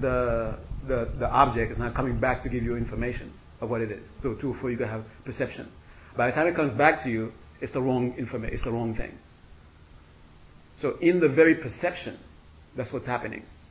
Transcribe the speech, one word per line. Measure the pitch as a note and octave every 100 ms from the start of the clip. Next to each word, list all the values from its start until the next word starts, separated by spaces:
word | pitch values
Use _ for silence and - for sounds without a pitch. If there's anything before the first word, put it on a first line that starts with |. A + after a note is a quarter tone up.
the, | C3 B2+ B2 A#2 A2 G#2+ - - C3
the, | B2+ A#2 -
the | A#2+
object, | A#2+ C3+ A#2 G#2+
it's | -
not | A#2+
coming | B2+ C3+ A#2
back | B2+ A#2+
to | B2+
give | B2
you | A#2 A#2+
information | A2+ A2 A#2+ B2+ - - - -
of | A2+
what | A2+
it | A2
is, | G2 - -
to, | C3+ G#2+
to, | C#3 A#2
for | B2+
you | A#2+
to | A#2
have | A2 A2 -
perception. | - A#2 B2+ A#2 A2 - - - - -
By | B2
the |
time | D3+ E3+
it |
comes | F3 D3 A2+
back | D3+ D#3
to | C3
you, | A2+ A2 - - -
it's | B2+
the | C#3
wrong | C3 B2+ B2
informa-, | B2 A#2+ A#2+ A2
it's | -
the | B2
wrong | A#2 A2+
thing. | A2 - - - - - - - - - - - - - - - - - -
So | C#3 -
in | E3+ F3+
the | D#3
very | C3 D#3+ D#3+
perception, | A#2 - F3 - A#2 - - - - - - B2+
that's | A#2+
what's | C3 B2+
happening. | B2 A2 - - - -